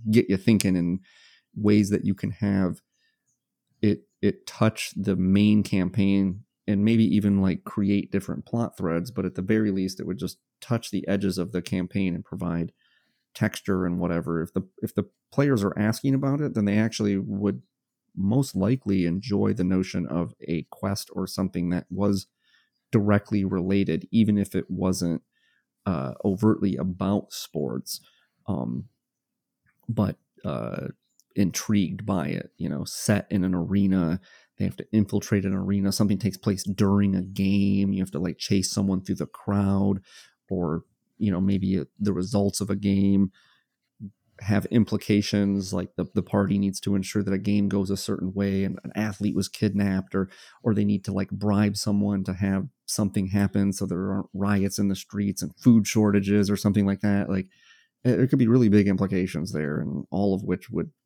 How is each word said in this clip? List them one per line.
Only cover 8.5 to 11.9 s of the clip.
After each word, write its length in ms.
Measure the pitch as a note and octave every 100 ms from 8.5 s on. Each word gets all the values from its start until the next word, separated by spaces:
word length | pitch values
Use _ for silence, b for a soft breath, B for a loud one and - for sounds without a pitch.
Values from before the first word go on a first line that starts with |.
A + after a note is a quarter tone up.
| A#2 A#2 -
threads. 360 | F#2 E2+ G#2
But 120 | A2+ F#2
at 100 | -
the 60 |
very 260 | F#2 A2 G#2+
least, 280 | F#2+ F#2+ -
it 60 | -
would 100 | F#2
just 220 | F#2 - _ _
touch 300 | - A#2 -
the 180 | F#2+ -
edges 300 | G2 G2 F#2
of 140 | F2+
the 100 | F2+
campaign 540 | E2+ F#2 F2+